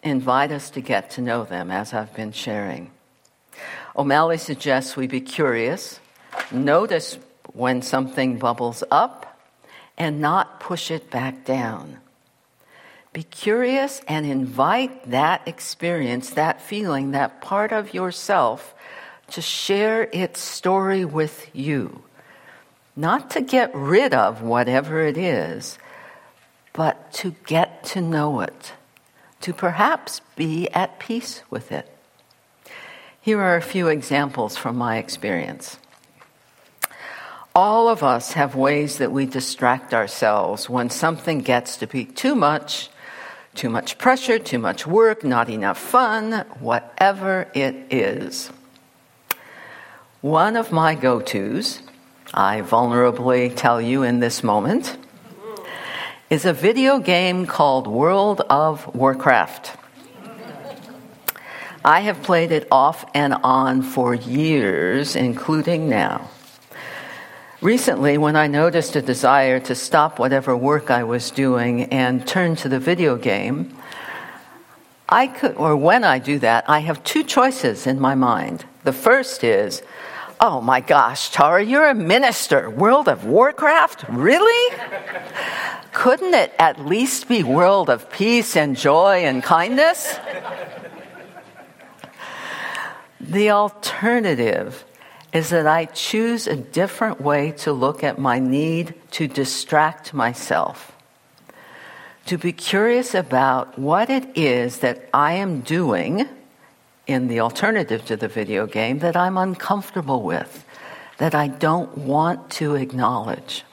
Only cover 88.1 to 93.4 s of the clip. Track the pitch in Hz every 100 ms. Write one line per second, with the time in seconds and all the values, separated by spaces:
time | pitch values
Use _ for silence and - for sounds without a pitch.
88.1 | - 202 240 226 170 147 127 143 151 196
89.1 | 190 165 131 - 165 180 254 320 359 -
90.1 | - - - - - - - - - -
91.1 | - - - - - - - - - -
92.1 | - - - - - - - - - -
93.1 | _ 147 180